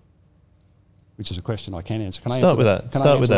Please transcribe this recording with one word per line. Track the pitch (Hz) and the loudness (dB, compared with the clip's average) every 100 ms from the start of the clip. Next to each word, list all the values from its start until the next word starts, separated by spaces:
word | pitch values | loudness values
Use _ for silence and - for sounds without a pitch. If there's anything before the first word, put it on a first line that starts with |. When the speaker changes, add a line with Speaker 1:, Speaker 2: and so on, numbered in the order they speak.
| _ _ _ _ _ _ _ _ _ _ _ - | _ _ _ _ _ _ _ _ _ _ _ -12
Speaker 1:
which | 104 | -10
is | 87 | -8
a | |
question | - 107 - | -6 -8 -8
I | 90 | -12
can | 90 110 | -8 -6
answer. | 101 - | -6 -8
Can | 123 | -6
I | 127 | 2
Speaker 2:
Start | 180 | 2
Speaker 1:
answer | 127 | 4
Speaker 2:
with | 113 | 4
Speaker 1:
that? | 92 | 2
Speaker 2:
that. | - | -2
Speaker 1:
Can | 139 | 0
I | |
Speaker 2:
Start | 139 135 | 2 4
Speaker 1:
answer | |
Speaker 2:
with | |
Speaker 1:
that | 123 | 4